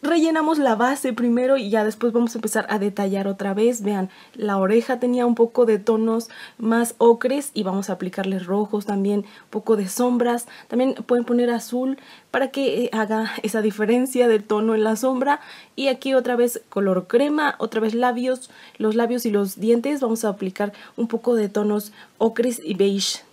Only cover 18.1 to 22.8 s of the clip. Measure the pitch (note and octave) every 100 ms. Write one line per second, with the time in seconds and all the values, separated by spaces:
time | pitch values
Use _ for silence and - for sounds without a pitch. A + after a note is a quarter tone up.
18.1 | A#3+ B3+ B3+ - - - - G#3+ G#3+ A#3
19.1 | B3 A#3 G3+ G3+ F#3+ G#3 A#3 A#3+ D4 B3+
20.1 | A3+ A3 G3 F#3+ F#3 G#3 G3+ - - A#3
21.1 | A#3 A#3 A#3 G#3 G#3 G#3 G#3 G#3 - -
22.1 | _ A3+ A3+ A#3 A3+ - F#3+